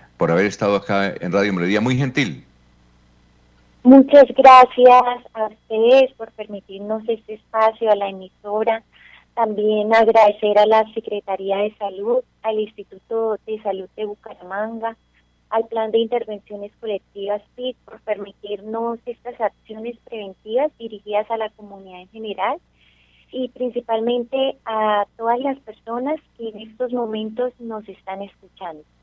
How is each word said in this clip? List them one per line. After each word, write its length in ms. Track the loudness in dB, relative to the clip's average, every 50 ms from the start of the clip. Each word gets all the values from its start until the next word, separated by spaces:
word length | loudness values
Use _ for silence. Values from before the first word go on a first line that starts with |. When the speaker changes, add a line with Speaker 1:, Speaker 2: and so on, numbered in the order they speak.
| -20 _ _
Speaker 1:
por 140 | -4 -2 0
haber 160 | 2 2 0
estado 300 | -2 -2 -2 -2 0 0
acá 380 | 0 -2 -2 -2 -2 -2 -2 -6 -6
en 120 | -8 -4 -2
Radio 200 | 0 0 0 -2
Melodía. 280 | -2 -2 0 0 0
Muy 160 | 0 0 0
gentil. 480 | 0 -2 -2 -2 -2 -4 -4 -6 -12 -16 _ _ _ _ _ _ _ _ _ _ _ _ _ _ _ _ _ _ _ _ _ _ _ _ _ _ _ 6
Speaker 2:
Muchas 420 | 8 10 10 8 8 8 8 8 8 6
gracias 880 | 6 10 10 12 12 10 8 6 6 8 8 8 8 6 4 0 -6 -8 -14 -8
a 120 | -6 -6
ustedes 680 | -6 -6 _ _ -6 -2 2 4 6 6 6 6 4 0
por 140 | -8 -18 -18 _
permitirnos 680 | -16 -16 -14 -14 -16 -16 -16 -16 -14 -8 -8 -8 -6 -4 -4
este 260 | -6 -6 _ -14 -16
espacio, 560 | -16 _ _ -2 0 0 0 0 0 0 0
a 60 | 0
la 120 | 0 0 -6
emisora. 760 | -8 -10 -16 -20 _ _ -10 -6 -4 -2 -2 -2 -2 -4 -4 _ _ -20 -20 -20 -20 -20 _ _ -6
También 600 | -4 -4 -4 -2 -2 -2 0 0 0 0 2 4
agradecer 640 | 4 4 4 6 6 6 4 4 0 0 0 4 4
a 80 | 4
la 180 | 4 4 2 2 0 -4
Secretaría 680 | -12 -10 -8 -10 -10 -8 -8 -8 -8 -4 -4 -2 -2
de 160 | -2 -4 -6 -6
Salud, 400 | -10 -10 -8 -6 -4 -2 -2 -2 -2 _ _ _ -8
al 160 | -6 -4 -4
Instituto 800 | -6 -8 -10 -18 -20 _ -20 -20 _ -8 -6 -4 -4 -4 -4 -6 _
de 160 | -10 -10 -8 -6
Salud 260 | -8 -8 -8 -10 -14 _
de 80 | -10 -10
Bucaramanga, 920 | -10 -10 -12 -16 -20 -20 -20 -16 -12 -8 -8 -8 -8 -8 -8 -8 -8 -10 _ _ _ _ _ _ _ _ _ _ -6
al 160 | -4 -4 -4 -4
Plan 240 | -4 -6 -4 -2 0
de 60 | 0
Intervenciones 720 | 0 0 -2 -6 -6 -6 -12 -14 _ -16 -16 -16 -16 -16 _ _
Colectivas 600 | -10 -8 -8 -8 _ _ -16 -12 -8 -6 -6 -8 -8 _ _
pit 220 | -12 -10 -10 -10 _ _
por 160 | -20 -20 -14
permitirnos 1000 | -8 -8 -8 -8 -8 -16 -18 _ -14 -12 -12 -12 -10 -10 -8 -6 -6 -6 -8 -8 -10
estas 340 | -14 -16 -14 -14 -16 -10 -6
acciones 560 | -6 -6 -6 _ _ -20 -16 -14 -12 -12 -14 -14 _
preventivas 680 | -16 -14 -14 -14 -14 -16 _ -12 -6 -4 -2 -2 -2 -4 -8
dirigidas 520 | -16 -14 -14 -14 -10 -6 -4 -4 -4 -4
a 60 | -4
la 120 | -6 -6 -8
comunidad 500 | _ -14 -20 -20 -20 -20 -20 -20 -20 -20 -20
en 60 | -20
general 500 | -18 -14 -12 -12 -8 -4 -4 -4 -4 -6 _ _ _ _ _ _ _ _ _ _ _ _ _ _
y 180 | -10 -10 -10 -8
principalmente 1080 | -8 -8 -8 -6 -6 -8 -6 -4 -4 -4 -2 -2 -2 -4 -4 -6 -4 -4 -4 -4 -4 _ -10
a 400 | -8 -4 -2 0 0 0 0 -2 -4 _
todas 220 | -8 -4 -2 -2 -2
las 180 | -2 -4 -6 -8
personas 560 | _ -20 -20 _ -14 -10 -8 -8 -6 -6 -6 -8 _ _ _
que 120 | -14 -14 -14
en 200 | -14 -14 -18 -16
estos 240 | -10 -8 -8 -6 -4
momentos 600 | -6 -6 -6 -6 -6 -8 -8 -6 -6 -6 -6 -8 -10
nos 280 | -14 -12 -12 -12 -14 -16
están 340 | -20 -20 _ -14 -12 -12 -12
escuchando. 600 | -16 _ _ _ -20 _ -16 -16 -16 -16 -16 -20 _ _ _